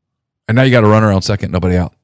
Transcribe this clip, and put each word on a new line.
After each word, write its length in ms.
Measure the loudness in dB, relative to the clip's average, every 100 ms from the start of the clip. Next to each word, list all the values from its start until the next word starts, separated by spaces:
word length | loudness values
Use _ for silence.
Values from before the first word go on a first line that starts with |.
| _ _ _ _ -4
And 80 | 0
now 60 |
you 80 | 2
got 140 | 2
a 40 | 4
runner 220 | 2 2
on 120 | -2
second, 280 | -4 -6 -6
nobody 240 | -4 -2 -2
out. 180 | -4 _